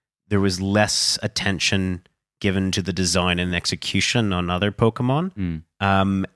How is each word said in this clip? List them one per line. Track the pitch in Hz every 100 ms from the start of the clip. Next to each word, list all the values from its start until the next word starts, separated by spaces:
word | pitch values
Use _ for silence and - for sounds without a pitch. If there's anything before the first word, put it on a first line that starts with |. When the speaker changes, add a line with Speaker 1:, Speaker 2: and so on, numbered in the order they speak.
| _ _ _
Speaker 1:
there | 101
was | 98 90
less | 98 104 104 - - -
attention | 104 - 104 90 - 98 92 90 - _ _ _
given | 101 95 95
to | 92
the | 92
design | 87 90 90 90 87
and | 90
execution | 87 - - - - - 127 107
on | 90 87
other | 90 101
Pokemon. | 104 117 - 123 139 185
Speaker 2:
Mm. | 107 90 80 - _
Speaker 1:
Um, | 101 98 98 98 95